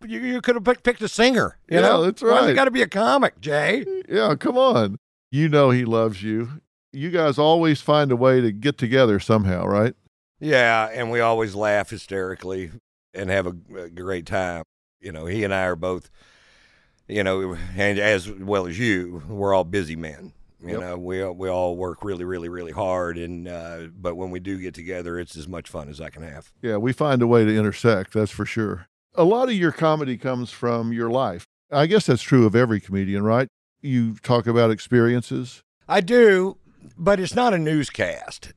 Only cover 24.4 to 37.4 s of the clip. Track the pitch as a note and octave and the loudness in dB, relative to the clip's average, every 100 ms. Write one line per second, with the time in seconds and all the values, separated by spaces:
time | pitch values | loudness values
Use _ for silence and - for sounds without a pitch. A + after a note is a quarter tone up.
24.4 | F2+ F#2+ F2+ F2 E2+ F2+ E2+ E2+ F2 E2 | -10 -10 -10 -14 -12 -10 -8 -10 -10 -14
25.4 | D#2+ F2 - E2+ C#2+ D2 D#2 D2+ E2 C#2+ | -14 -14 -12 -14 -14 -14 -16 -16 -18 -18
26.4 | - _ A#2+ G#2+ A#2 B2+ D3+ C3 A#2 A#2+ | -20 _ -6 -2 -2 -2 0 2 4 6
27.4 | G#2+ G#2+ G#2+ F2+ A#2 G#2 F#2+ A2 G#2+ - | 6 4 0 0 2 2 0 -2 -2 -4
28.4 | G2+ - G#2 F#2+ - _ _ - E3+ A3+ | -8 -4 -6 -6 -12 _ _ 2 2 2
29.4 | C4 G#3+ E3+ - D#3+ D#3 C#3 A#2 C3+ B2 | 0 0 0 0 0 0 -2 -6 -6 -6
30.4 | A#2+ - A#2+ A#2 A#2 A#2 A#2 B2 B2 F2 | -8 -6 -4 -2 -2 -4 -2 -2 -2 -6
31.4 | - _ _ C#3+ D#3 G#3 - B2+ - C3+ | -14 _ _ 0 2 2 2 0 4 6
32.4 | A2 G#2+ B2 G#2+ - G2 F#2+ G2 G#2 A#2 | 6 4 2 0 -2 -4 -2 -2 0 0
33.4 | C3+ _ _ _ C#3+ B2+ A#2 G#2+ - A#2+ | -2 _ _ _ -2 0 0 -4 0 0
34.4 | A2+ A#2 A#2 G#2+ - B2 A#2 A#2+ - C3 | 2 2 2 0 2 4 4 2 -2 -8
35.4 | B2+ - _ _ - F#3 F3+ A#3+ A3+ F#3+ | -10 -14 _ _ -2 0 4 6 8 6
36.4 | F#3 - _ _ - - E3+ G3+ F3+ G#3+ | 2 -6 _ _ -20 -4 0 2 0 0